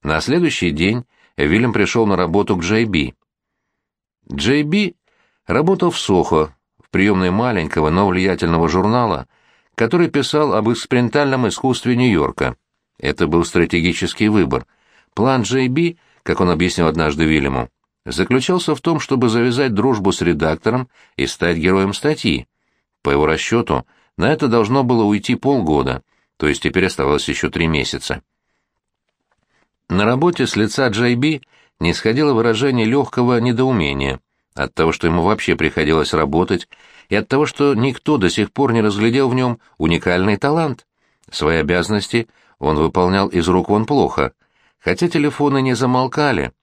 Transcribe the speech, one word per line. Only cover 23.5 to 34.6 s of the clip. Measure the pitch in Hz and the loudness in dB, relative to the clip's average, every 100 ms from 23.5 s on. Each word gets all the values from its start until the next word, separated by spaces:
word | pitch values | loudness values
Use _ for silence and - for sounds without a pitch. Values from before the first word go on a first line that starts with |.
| 117 117 67 - _ _ - | -2 0 -2 -2 _ _ -2
на | 92 | -2
это | 156 143 | 0 0
должно | 117 104 135 | 0 2 0
было | 123 120 | 2 2
уйти | 104 104 104 | 2 0 -2
полгода, | 123 135 139 82 73 65 64 _ _ _ _ | -2 0 0 2 0 0 -4 _ _ _ _
то | 76 | -2
есть | 69 | -2
теперь | 76 92 90 | -2 0 -2
оставалось | - 67 73 - | 0 0 0 -2
ещё | 71 73 | -4 -4
три | - 82 | -2 0
месяца. | 78 62 69 - - _ _ _ _ _ _ _ _ _ _ _ _ _ _ _ _ _ | 0 -4 -6 -8 -10 _ _ _ _ _ _ _ _ _ _ _ _ _ _ _ _ _
На | 90 | 0
работе | 104 127 170 170 127 | 2 2 0 0 -2
с | - | 0
лица | 107 - 131 | -2 0 0
Джей | 101 120 | 0 0
Би | 120 147 147 _ _ _ _ | 0 0 -2 _ _ _ _
не | 82 | -2
сходило | 82 110 120 151 | 0 0 2 2
выражение | 117 117 110 139 127 110 | 2 2 2 0 0 2
лёгкого | 135 127 - 120 120 | 0 0 0 0 2
недоумения | 120 117 131 120 73 69 69 65 _ _ _ | 0 0 0 2 0 -2 -4 -6 _ _ _
от | - | -8